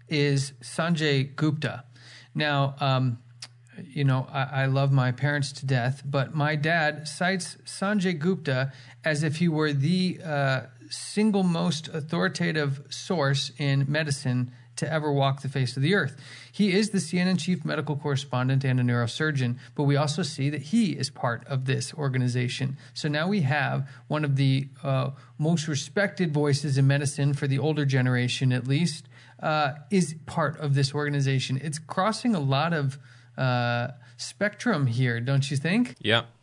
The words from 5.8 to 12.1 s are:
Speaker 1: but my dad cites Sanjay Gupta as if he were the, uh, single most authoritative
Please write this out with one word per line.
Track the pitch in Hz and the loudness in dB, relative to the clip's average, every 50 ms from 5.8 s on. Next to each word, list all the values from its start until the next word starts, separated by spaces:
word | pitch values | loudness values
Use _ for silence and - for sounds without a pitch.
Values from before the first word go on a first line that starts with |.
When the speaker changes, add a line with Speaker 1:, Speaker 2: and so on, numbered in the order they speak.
| 117 127 135 - - | 0 0 -2 -4 -6
Speaker 1:
but | 139 143 139 127 - 160 | -2 0 0 0 0 -2
my | 151 143 151 156 | 0 0 0 0
dad | 147 143 156 170 170 151 151 151 156 - | 0 0 2 2 2 2 0 0 -2 -6
cites | - - - 185 180 190 185 - - - - - | -10 -4 -2 0 0 0 -2 -4 -8 -12 -16 -18
Sanjay | - - - 196 196 214 208 175 190 175 | -16 -8 -4 -2 0 0 2 2 0 0
Gupta | 147 147 185 190 156 - 139 131 127 135 135 - - - - - - - | 0 0 0 0 0 0 -2 0 0 0 -2 -6 -10 -20 -20 -12 -4 -2
as | 160 151 143 | -2 0 0
if | 160 156 151 | 0 -2 0
he | 165 175 | 0 0
were | 170 151 151 156 151 | 2 2 2 2 2
the, | 147 139 135 143 185 185 185 180 143 - - | 2 2 2 2 2 2 2 0 -2 -4 -6
uh, | 165 147 143 139 135 131 127 - - - - - - | -4 -2 0 2 2 0 0 -2 -6 -14 -20 -18 -14
single | - - - - - 208 214 220 196 202 185 | -14 -14 -12 -6 -2 0 2 2 4 2 2
most | 180 170 170 175 180 - - - - | 2 2 2 0 0 -2 -2 -6 -8
authoritative | - 160 139 - | -8 -8 -6 -4